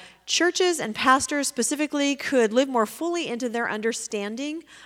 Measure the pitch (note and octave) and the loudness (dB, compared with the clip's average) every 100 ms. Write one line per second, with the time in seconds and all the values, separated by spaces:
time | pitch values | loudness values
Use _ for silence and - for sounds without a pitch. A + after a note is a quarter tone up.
0 | - _ - - E4+ F4 F4+ D#4 A3 G#3+ | -14 _ -4 0 2 2 0 0 -4 0
1 | C4 C4+ - D4 C4+ - A3+ C#4+ D4+ D4 | 4 4 2 -2 -2 -2 0 0 0 0
2 | C#4+ C#4 - C4 A3 A#3 C4+ A#3+ G#3+ - | 0 0 0 2 4 4 2 2 0 -2
3 | E4+ F4 A#3+ A#3 B3 A#3 A#3+ G#3+ A3+ A#3 | -4 -2 -4 -4 -4 -2 -4 -2 -4 -4
4 | - G#3 G#3 A3+ D4 D#4+ - - | -6 -6 -6 -6 -6 -8 -12 -20